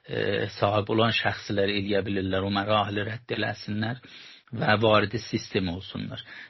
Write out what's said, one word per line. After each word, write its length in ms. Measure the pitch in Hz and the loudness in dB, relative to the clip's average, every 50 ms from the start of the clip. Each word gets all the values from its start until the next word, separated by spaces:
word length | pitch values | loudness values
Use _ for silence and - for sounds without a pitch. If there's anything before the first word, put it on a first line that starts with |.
| _ | _
e, 180 | - - 110 107 104 101 107 110 101 - - | -6 -4 -2 0 0 0 0 -2 -4 -2 0
sahib 340 | - 101 104 107 101 104 113 | 0 2 2 2 0 2 2
olan 220 | 110 110 117 110 | 4 4 4 2
şəxslər 560 | - - 107 101 - - - 107 98 98 101 101 | 2 0 0 -2 -2 -4 -2 0 2 2 2 2
eləyə 320 | 101 98 101 101 98 98 | 0 0 0 0 0 0
bilirlər, 400 | 98 101 98 95 95 95 95 95 | 0 0 -2 0 0 0 0 0
o 80 | 101 101 | 0 0
mərahili 540 | 101 101 104 107 107 101 101 101 104 101 107 | 0 2 2 2 2 2 2 0 -2 -4 -4
rədd 300 | 110 123 - - 117 107 | -6 -8 -8 -6 -4 -2
eləsinlər, 640 | 104 110 107 - - - 104 104 110 113 123 123 - - - - - - - - _ _ - | -2 -2 -4 -6 -6 -6 -4 -2 -2 -4 -4 -6 -10 -16 -20 -20 -20 -20 -20 -20 _ _ -6
və 200 | 110 - - 107 104 | -2 2 4 4 6
varid 360 | 110 110 107 104 104 101 120 110 | 6 6 6 6 6 4 0 -4
sistem 500 | - - - 107 - - - 104 95 87 | -6 -4 -6 -6 -6 -4 -2 -2 -2 -2
olsunlar. 520 | 85 95 - - - 95 104 107 - - - - - - - - | -4 -6 -8 -10 -10 -8 -8 -8 -10 -12 -14 -16 -18 -18 -18 -10